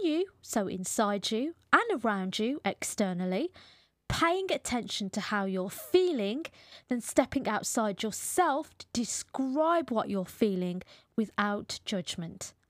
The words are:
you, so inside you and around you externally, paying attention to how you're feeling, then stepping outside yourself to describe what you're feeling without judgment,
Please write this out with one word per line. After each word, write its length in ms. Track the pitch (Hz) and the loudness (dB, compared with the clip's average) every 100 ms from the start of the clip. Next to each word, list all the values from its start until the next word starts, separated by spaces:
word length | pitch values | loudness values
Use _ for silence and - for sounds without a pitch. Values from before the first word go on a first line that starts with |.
you, 280 | 370 311 381 - | 0 0 -2 -6
so 280 | - 233 190 | -4 0 0
inside 640 | 185 185 - 208 202 - | -2 -2 0 2 0 -2
you 240 | 220 285 339 _ | -2 -2 -6 _
and 320 | 311 466 330 | 4 4 0
around 340 | 220 196 190 - | 0 0 -2 0
you 220 | 220 294 | -2 0
externally, 880 | 202 - - - 196 180 185 185 339 - - - _ _ - | -2 -2 -4 0 0 0 0 0 -2 -6 -20 -20 _ _ -8
paying 420 | - 330 370 381 | 0 2 2 0
attention 580 | 311 - 240 - - 196 | -2 0 -4 -2 -4 -4
to 100 | 208 | -4
how 260 | - 208 196 | -2 0 0
you're 220 | 190 185 | -2 -4
feeling, 800 | - - 359 359 285 196 247 330 - - - - | -6 2 4 6 2 0 -2 -6 -12 -20 -20 -4
then 120 | 247 | -4
stepping 480 | - - 262 277 262 | 2 2 4 0 0
outside 560 | 214 - - 214 190 | -2 0 0 0 -2
yourself 760 | 220 - - - 349 269 311 - | -4 -6 -2 2 4 2 -2 -12
to 80 | - | -8
describe 960 | - 233 - - - 269 269 320 339 294 | -4 -4 -4 -6 -4 0 2 4 2 2
what 180 | 220 - | 0 0
you're 160 | 196 | -2
feeling 560 | 185 - 220 185 180 180 - - _ - | -4 0 2 2 -2 -4 -8 -18 _ -2
without 640 | 214 - 208 208 - - | -2 0 0 -2 -6 -10
judgment, 680 | - 196 175 - 170 - - - | -4 -4 -4 -6 -8 -10 -14 -16